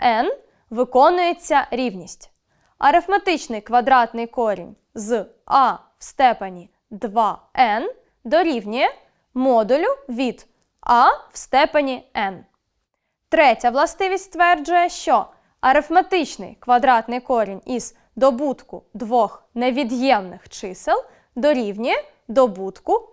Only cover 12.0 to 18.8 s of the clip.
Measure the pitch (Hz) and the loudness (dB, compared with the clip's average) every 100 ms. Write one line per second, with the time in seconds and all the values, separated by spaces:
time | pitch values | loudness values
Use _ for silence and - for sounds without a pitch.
12 | - - 196 180 - _ _ _ _ _ | -10 -6 -6 -8 -18 _ _ _ _ _
13 | _ _ - 320 285 226 240 254 320 - | _ _ -2 2 4 4 0 0 -2 -2
14 | 381 370 - 330 349 349 285 349 349 - | -4 -4 -6 0 2 2 0 0 0 -2
15 | - 254 - _ _ _ 254 285 294 330 | 0 0 0 _ _ _ 2 2 2 0
16 | 370 370 285 - 185 - - 247 262 233 | 2 0 -2 -8 -16 -8 0 2 4 2
17 | 233 247 247 240 196 196 - 247 - - | 0 -8 -2 -2 -2 -6 -8 -8 -8 -16
18 | _ - 262 240 294 247 - - | _ 0 0 2 -4 -6 -12 -20